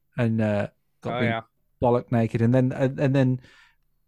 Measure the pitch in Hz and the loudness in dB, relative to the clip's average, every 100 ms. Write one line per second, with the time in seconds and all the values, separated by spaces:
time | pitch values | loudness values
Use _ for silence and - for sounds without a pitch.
0 | _ - 117 113 107 104 104 _ _ _ | _ -4 -2 0 0 -2 -4 _ _ _
1 | 123 120 120 113 - _ _ - 127 120 | -8 -4 -2 -4 -8 _ _ -2 0 0
2 | - 120 113 120 117 131 127 - 131 135 | 0 -2 0 0 2 2 2 0 -4 0
3 | 143 135 131 127 - - _ _ _ _ | 0 2 2 0 -6 -20 _ _ _ _